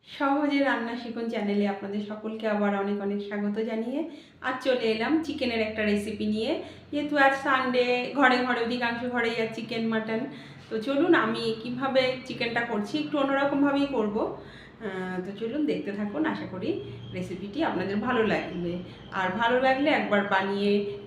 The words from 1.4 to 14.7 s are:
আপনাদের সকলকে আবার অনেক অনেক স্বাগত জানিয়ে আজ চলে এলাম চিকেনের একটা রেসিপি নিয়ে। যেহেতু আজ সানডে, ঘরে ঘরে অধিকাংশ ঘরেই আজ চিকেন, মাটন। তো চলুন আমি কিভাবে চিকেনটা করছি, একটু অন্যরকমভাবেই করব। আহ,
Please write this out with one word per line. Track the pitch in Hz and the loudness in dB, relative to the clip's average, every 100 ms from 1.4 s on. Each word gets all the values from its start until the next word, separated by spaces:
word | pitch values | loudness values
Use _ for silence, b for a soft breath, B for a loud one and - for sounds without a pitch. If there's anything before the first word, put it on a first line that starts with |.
| 202 202 202 | 0 2 2
আপনাদের | 196 196 208 202 | 0 -4 -6 -6
সকলকে | 214 220 220 220 | -6 -6 -4 -2
আবার | 208 202 196 | 2 2 2
অনেক | 202 202 | 0 0
অনেক | 196 202 | -2 -2
স্বাগত | 202 208 202 208 | -4 -2 -2 -2
জানিয়ে | 226 220 233 277 330 B B B | -2 -2 -2 -2 -4 B B B
আজ | 254 262 | -6 -2
চলে | 277 247 226 | 0 2 2
এলাম | 220 240 320 | 0 2 2
চিকেনের | - 320 247 226 | 0 -2 -2 0
একটা | 214 - | -2 0
রেসিপি | 214 208 214 208 214 | 2 2 0 -4 -2
নিয়ে। | 214 233 330 B B B | 0 0 -2 B B B
যেহেতু | 294 294 294 | -4 0 6
আজ | 269 277 | 6 6
সানডে, | 294 262 254 247 247 247 247 | 2 2 2 2 2 0 0
ঘরে | 277 262 247 | 4 6 6
ঘরে | 247 240 | 2 0
অধিকাংশ | 233 247 233 233 247 | 0 0 -2 -2 -2
ঘরেই | 240 226 226 | 0 0 0
আজ | 220 | -2
চিকেন, | - 220 226 226 | -4 -6 -2 0
মাটন। | 220 220 226 277 B B B - | 0 0 -2 -4 B B B -6
তো | 220 | -4
চলুন | 220 285 359 | 0 2 6
আমি | 320 220 233 226 220 | 6 4 0 -2 -2
কিভাবে | 247 247 269 262 254 254 | -6 -4 2 4 2 0
চিকেনটা | - 226 233 233 | -6 -4 -2 -2
করছি, | 240 208 208 302 | -2 -2 -2 -2
একটু | 294 294 | 0 0
অন্যরকমভাবেই | 269 277 285 277 285 277 277 | 2 2 2 4 4 4 2
করব। | 254 214 208 | 2 0 0
আহ, | 359 - - - - | -2 -6 -14 -18 -20